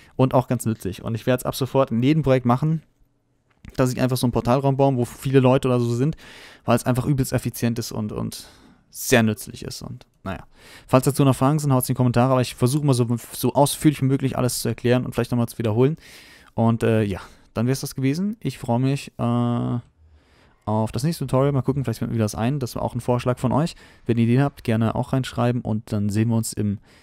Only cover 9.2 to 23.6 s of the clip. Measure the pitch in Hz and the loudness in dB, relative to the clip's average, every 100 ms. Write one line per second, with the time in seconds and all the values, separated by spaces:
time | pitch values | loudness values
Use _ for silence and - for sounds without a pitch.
9.2 | 110 104 - 120 - - - 123 - _ | 4 0 -8 -14 -12 -12 -14 -16 -18 _
10.2 | - - - - - - - 131 143 131 | -12 -12 -14 -20 -20 -20 0 2 4 2
11.2 | 139 123 135 151 147 131 123 127 127 120 | 2 4 2 2 2 0 0 0 2 2
12.2 | 127 131 123 - 123 151 143 123 117 120 | 2 2 0 0 0 2 2 2 2 -2
13.2 | - - 123 131 143 - 156 143 131 135 | -6 -4 -2 2 2 4 0 2 0 0
14.2 | 131 - 123 - 127 110 120 123 127 - | -2 -2 -2 -2 -4 -2 2 2 0 -4
15.2 | 117 123 117 - 113 107 131 165 - - | -2 0 -2 -2 -2 2 2 0 -8 -20
16.2 | - - - - 117 117 113 110 104 87 | -20 -20 -10 0 2 4 2 2 2 -2
17.2 | - - _ - 120 135 - - 135 151 | -10 -20 _ -4 -2 -2 -6 -4 -2 -2
18.2 | 202 220 143 - - 117 135 139 - - | -4 -4 -8 -8 -2 0 0 -2 -6 -6
19.2 | 120 120 120 120 127 123 - _ _ _ | -2 0 0 -2 -2 -6 -8 _ _ _
20.2 | _ _ _ _ - 107 110 120 147 165 | _ _ _ _ -4 -2 -2 -2 -4 -2
21.2 | 131 131 139 139 127 139 120 113 117 113 | -2 0 2 2 0 -2 -4 -4 -4 -2
22.2 | 107 - 113 147 117 - 110 123 - 123 | -2 -2 -2 -2 -4 -6 -6 -4 -2 -2
23.2 | 127 123 123 117 | 0 -2 0 0